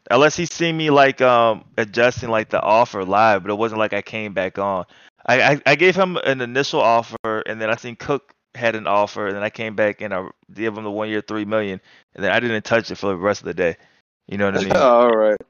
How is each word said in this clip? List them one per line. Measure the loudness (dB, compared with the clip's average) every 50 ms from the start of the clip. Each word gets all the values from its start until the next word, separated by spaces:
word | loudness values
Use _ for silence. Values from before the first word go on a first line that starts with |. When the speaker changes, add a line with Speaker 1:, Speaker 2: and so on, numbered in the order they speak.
| _ 0
Speaker 1:
Unless | 4 4 4 4 2
he | 0 -6
seen | -6 -4 -4 -2 -2 -2
me, | 0 0 4
like, | 6 6 6 4 4 2
um, | 2 4 4 6 4 4 2 -2 -6 _ _ -6
adjusting, | -6 -4 0 2 2 2 2 -2 -4 -2
like, | -2 -2 -2 0
the | -2 -2 2
offer | 2 4 4 4 2 0 -6 -4
live, | 0 2 4 4 4 4 2 0
but | -4
it | -2 -2
wasn't | -2 -2 -2 -2
like | -2 -2 -2
I | -6 -6
came | -6 -10 -10 -10 -6 -6
back | -4 -4 -4 -4 -4
on. | -4 -4 -4 -4 -6 -10 _ _ _ _ _ _ _
I, | 0 2 4 4
I, | 2 2 2 2
I | 2 2
gave | 4 4 2 4
him | 4 0 0 -2 -2
an | -2 -2 -2 -2
initial | -4 -4 -2 -2 -2 -2 0 0
offer, | 2 4 2 2 0 -2 -10 -10 -6 -6 -6 -4 -6
and | -8 -8 -6
then | -4 -4
I | -4
seen | -4 -6 -14 -16
Cook | -12 -6 -6 -6 -6 -6 _ _ _ _ _ _
had | -4 -2 -2 -2
an | -2 -2
offer, | 0 0 2 0 0 -2 -6 -6
and | -6 -6
then | -4 -6
I | -8
came | -6 -8 -10 -8 -2
back | 0 0 0 0 -4
and | -8 -8 -6
I | -8 -8 -10 -14 _ _ _ -10
gave | -6 -6 -6 -6
him | -6 -8
the | -8
one | -6 -6 -6 -4
year, | -4 -6
three | -6 -6 -8 -6 -4
million, | -2 -2 -2 -2 -2 -6 -10 -14 _ _ _ _ _ _
and | -6 -4
then | -2
I | 0 0
didn't | 0 -2 -4 -4 -2
touch | 0 0 0 0 -2
it | -8
for | -6 -4 -4
the | -4
rest | -2 -2 -2 -2 -2
of | -6
the | -8 -4
day. | -2 -2 -2 -2 -4 _ _ _ _ _ _ _ _ _ -12
You | -4 -2
know | -2 0
what | 0
I | -2 -2
mean? | 0 0
Speaker 2:
<laughs> |
All | 2 4 6 6 6 6 4
right. | 4 2 2 2 0 0 -4 -14